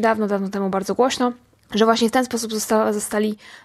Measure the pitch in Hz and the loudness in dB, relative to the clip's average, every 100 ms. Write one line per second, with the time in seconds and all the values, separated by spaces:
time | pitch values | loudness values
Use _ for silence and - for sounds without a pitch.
0 | 220 220 208 202 190 202 196 190 190 190 | 0 0 0 -2 -2 -4 -2 -2 -2 0
1 | 247 - 247 240 _ _ _ 208 226 226 | 0 0 -2 -4 _ _ _ 2 4 4
2 | 226 254 247 233 226 214 - 220 220 208 | 2 2 0 -4 -4 -6 0 0 2 -2
3 | - 214 214 214 - - | -2 -2 -2 -4 -12 -20